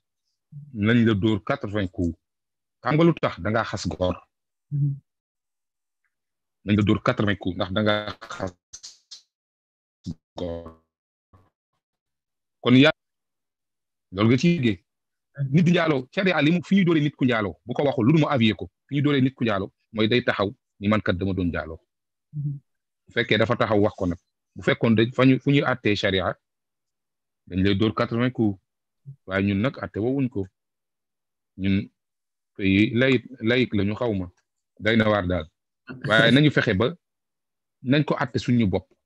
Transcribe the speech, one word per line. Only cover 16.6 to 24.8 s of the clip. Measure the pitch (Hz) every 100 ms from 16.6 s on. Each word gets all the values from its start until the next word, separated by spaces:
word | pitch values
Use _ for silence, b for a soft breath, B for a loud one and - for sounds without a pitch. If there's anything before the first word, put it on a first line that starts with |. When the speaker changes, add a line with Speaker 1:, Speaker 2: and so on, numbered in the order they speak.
Speaker 1:
fi | - 196
ñuy |
dóoree | 175 160
nit | 147 -
ku |
njaaloo, | 127 113 101 - 113
bu |
ko | 123
waxul, | 143 123 110
lu |
dul | 160
mu | 147
avier | 143 110 101
ko, | 87 _ _
fi |
ñuy | 139
dóoree | 143 143
nit | 131
ku | -
njaaloo, | 113 98 101 - _
mooy | 107 110
day | 123
taxaw | 117 110 101 - _ _
ni, | 98
"Man | 107
kat | 107 87
dama | 95
doon | 95 87
njaaloo." | 80 76 80 _ _ _ _ _
Speaker 2:
Mhm. | 151 143 143 - _ _ _ _
Speaker 1:
Bu |
fekkee | 101 - 107
dafa | 110 117
taxaw | 113 107
wax | 104 -
ko | 90
nag, | 87 _ _ _
bu | -
fekkoon | 113 139